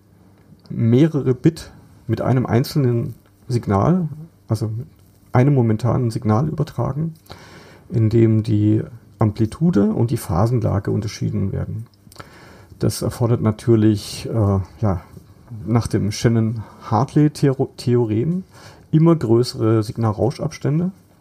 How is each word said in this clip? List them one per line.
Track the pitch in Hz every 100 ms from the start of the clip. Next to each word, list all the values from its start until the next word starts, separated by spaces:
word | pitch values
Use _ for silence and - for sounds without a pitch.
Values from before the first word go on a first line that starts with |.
| _ _ _ _ _ - -
mehrere | - 117 120 156 151 127
Bit | 123 160 - - - - - -
mit | 113
einem | - 127 120
einzelnen | 113 143 156 127 117 113 - _ _ -
Signal, | 120 110 98 104 185 160 151 160 _ -
also | 110 110
mit | 110 139 - _ _ _
einem | 123 139
momentanen | 139 117 110 120 - 120
Signal | 117 107 107 151
übertragen, | 160 139 - 120 135 160 160 - - - - - - -
in | 117 110
dem | 117 113 110
die | 110 104 104 110 - - - -
Amplitude | 110 104 107 - 170 190 208
und | 208 117
die | -
Phasenlage | - 104 113 123 104 95 104
unterschieden | 107 107 - 110 104 98
werden. | 92 92 104 117 _ - - - - - - - -
Das | - -
erfordert | - - 117 120
natürlich, | 107 107 - 113 107 104 - - -
äh, | 113 101 98 92 -
ja, | 107 92 - - - - - 113 98
nach | 117 -
dem | 110 98
Shannon-Hartley-Theor-, | 107 127 113 110 117 104 - - 110 131 - 151 - 143 131 135 -
Theorem | - 120 117 107 139 180 185 - - - -
immer | 156 165 165
größere | 117 117 123 127 113 113
Signalrauschabstände. | 110 113 113 104 110 - 151 - 127 151 185 - _ _